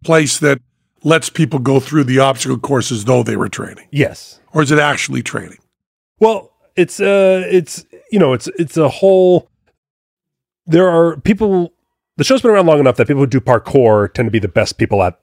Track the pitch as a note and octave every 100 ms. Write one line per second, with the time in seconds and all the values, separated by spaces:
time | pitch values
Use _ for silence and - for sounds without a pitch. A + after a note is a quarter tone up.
0 | - D#3+ D3 - D3 C3+ - _ _ _
1 | D3+ D#3+ - - D3 D3 B2 C3+ B2+ D#3
2 | C3 C3 C3+ B2+ C3+ B2+ - C3+ - A#2
3 | G#2 B2 A2 G#2 G2 - - - _ C#3+
4 | C3 - - - _ D#3 C#3+ D3+ D3 C3+
5 | - C3 A#2+ A2+ - - _ _ _ _
6 | _ _ A3 G#3+ - _ _ - F3 -
7 | G3 G3 F#3+ F#3+ F3+ F3+ E3 - - -
8 | _ G#3 D3+ B2 - - E3 - D3 -
9 | G3 F#3+ F#3 F3+ - _ _ _ _ _
10 | _ _ _ _ _ _ - D#3+ F#3 E3+
11 | E3+ D#3 - G#3 G#3+ F#3+ F3 - _ _
12 | _ - D#3 C4 A#3+ G#3 E3+ D3+ C3 A#2+
13 | A#2 C#3+ C3+ C3 - A#2+ - C#3+ A#2+ G#2+
14 | G2+ - A2+ G#2+ G2 - G2+ - A#2 G2+
15 | F2+ -